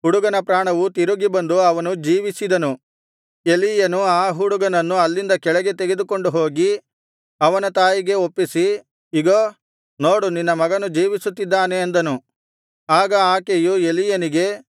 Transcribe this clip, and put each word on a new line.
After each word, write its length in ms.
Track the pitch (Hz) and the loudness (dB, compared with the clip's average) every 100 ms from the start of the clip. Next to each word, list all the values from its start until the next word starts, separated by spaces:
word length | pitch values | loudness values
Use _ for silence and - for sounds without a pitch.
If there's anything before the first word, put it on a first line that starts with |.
ಹುಡುಗನ 340 | 165 196 208 196 | 2 0 0 -2
ಪ್ರಾಣವು 480 | 180 185 185 170 185 | 0 0 0 0 -2
ತಿರುಗಿ 380 | 180 175 202 202 | -2 -2 0 0
ಬಂದು 320 | 185 165 175 | -2 0 2
ಅವನು 360 | 185 170 170 185 | 2 2 -2 -4
ಜೀವಿಸಿದನು. 840 | 151 180 202 185 202 180 151 127 _ _ _ _ _ _ 170 | 0 0 -2 -6 -2 -2 -2 -6 _ _ _ _ _ _ 0
ಎಲೀಯನು 560 | 175 202 208 185 180 | 0 2 0 0 0
ಆ 280 | 196 175 190 | 0 2 0
ಹುಡುಗನನ್ನು 680 | 165 196 196 196 175 165 185 | -2 -2 0 0 0 0 0
ಅಲ್ಲಿಂದ 360 | 165 175 196 | 0 0 -2
ಕೆಳಗೆ 420 | 185 170 170 190 | 0 2 0 0
ತೆಗೆದುಕೊಂಡು 560 | 185 185 190 196 196 180 | -4 -4 -2 -2 -2 -2
ಹೋಗಿ 500 | 156 156 147 185 208 _ _ _ _ _ _ | 0 -2 0 -2 -2 _ _ _ _ _ _
ಅವನ 280 | 156 190 196 | 2 2 -2
ತಾಯಿಗೆ 440 | 190 185 196 185 | 2 2 2 0
ಒಪ್ಪಿಸಿ, 680 | 196 175 - 175 165 185 208 _ _ _ | -2 -2 -2 -2 0 -2 -2 _ _ _
"ಇಗೋ, 420 | 156 156 202 220 214 _ _ _ _ | -2 2 2 2 -4 _ _ _ _
ನೋಡು, 280 | 147 202 196 | 0 2 0
ನಿನ್ನ 240 | 170 170 | -2 -2
ಮಗನು 340 | 165 165 196 202 | 0 0 0 -2
ಜೀವಿಸುತ್ತಿದ್ದಾನೆ" 920 | 160 190 202 214 185 190 185 185 185 | -2 0 -2 -6 -8 -2 0 0 -2
ಅಂದನು. 420 | 180 175 160 131 _ _ _ _ _ _ - | 0 0 0 -4 _ _ _ _ _ _ 0
ಆಗ 260 | 160 196 196 | 2 4 2
ಆಕೆಯು 640 | 185 190 185 185 170 190 | 4 2 0 0 2 0
ಎಲೀಯನಿಗೆ 800 | 170 165 202 196 165 151 185 208 262 | 0 0 0 -2 0 0 -2 -4 -14